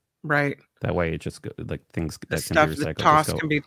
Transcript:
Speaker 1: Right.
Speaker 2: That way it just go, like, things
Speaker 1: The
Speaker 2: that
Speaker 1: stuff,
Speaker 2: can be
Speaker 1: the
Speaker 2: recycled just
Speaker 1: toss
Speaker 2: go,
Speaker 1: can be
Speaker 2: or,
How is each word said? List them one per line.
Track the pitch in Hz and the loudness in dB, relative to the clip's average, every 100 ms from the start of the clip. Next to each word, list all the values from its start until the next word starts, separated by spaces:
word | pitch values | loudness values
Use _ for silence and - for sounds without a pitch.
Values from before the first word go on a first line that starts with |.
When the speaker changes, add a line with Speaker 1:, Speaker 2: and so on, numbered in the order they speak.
| _ _ | _ _
Speaker 1:
Right. | 156 147 143 - _ _ | -2 0 0 -4 _ _
Speaker 2:
That | - 85 | -4 0
way | 85 | 0
it | 78 | -2
just | 76 - | -6 -10
go, | - - | -12 -12
like, | 78 76 - | -8 -10 -8
things | - 80 - | -6 -6 -6
Speaker 1:
The | - | -6
Speaker 2:
that | 78 | -6
Speaker 1:
stuff, | - 160 156 | 0 2 2
Speaker 2:
can | |
be | |
Speaker 1:
the | - 151 | 2 -4
Speaker 2:
recycled | - | 2
just | |
Speaker 1:
toss | 175 151 156 | 4 6 4
Speaker 2:
go, | - | 0
Speaker 1:
can | 156 | -2
be | |
Speaker 2:
or, | 151 | -2